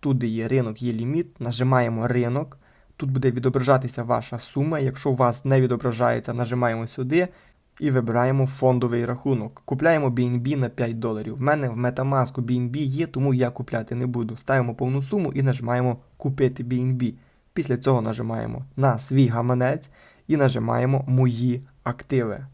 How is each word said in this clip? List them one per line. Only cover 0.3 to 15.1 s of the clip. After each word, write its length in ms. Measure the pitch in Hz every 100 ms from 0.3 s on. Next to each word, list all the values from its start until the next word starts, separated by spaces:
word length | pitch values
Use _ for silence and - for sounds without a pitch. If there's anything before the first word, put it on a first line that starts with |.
| 113 113
ринок, 340 | 131 120 110
є 100 | 120
ліміт, 480 | 110 117 156 175 -
нажимаємо 680 | 120 117 127 131 120 113 117
ринок. 500 | 123 120 127 160 - _ _ _ _
Тут 140 | 139
буде 200 | 131 131
відображатися 720 | 120 123 127 127 131 127 -
ваша 360 | 117 117 117 120
сума. 400 | - - 147 160
Якщо 320 | 135 135 143
у 40 |
вас 300 | 127 127 120
не 160 | 135 135
відображається, 720 | 131 120 123 113 120 120 117
нажимаємо 520 | 120 120 123 123 113 117
сюди 420 | - 127 160 180 - _ _ _ -
і 100 | 147
вибираємо 560 | 131 117 117 123 135 131
фондовий 580 | - 131 127 123 120
рахунок. 580 | 120 120 139 127 107 -
Купляємо 440 | - 135 156 160 139
B 100 | 123
N 220 | 123 123
B 160 | 120 147
на 120 | 123
п'ять 300 | - 117 113
доларів. 380 | 117 110 107 120
В 40 |
мене 280 | 131 151 135
в 80 | 117
MetaMask 560 | 123 127 131 139 127
B 180 | 135 120
N 200 | 123 123
B 60 | 131
є, 300 | 143 135 160
тому 280 | - 139
я 160 | 127 123
купляти 440 | - 127 120 110
не 120 | 120 123
буду. 300 | 120 113 117
Ставимо 380 | - 135 123
повну 280 | 117 127 135
суму 300 | 139